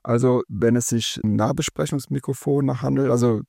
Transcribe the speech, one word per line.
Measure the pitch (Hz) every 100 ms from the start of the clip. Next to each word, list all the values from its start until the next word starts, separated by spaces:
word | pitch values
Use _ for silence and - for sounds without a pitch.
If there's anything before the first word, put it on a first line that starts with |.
Also | - 117 127 123 -
wenn | 98 117 123
es | 120
sich | 117 - -
um | 107 101
Nahbesprechungsmikrofone | 110 135 - - 151 143 - 139 - 135 - 143 135 127
handelt, | 135 135 135
also | 120 120 110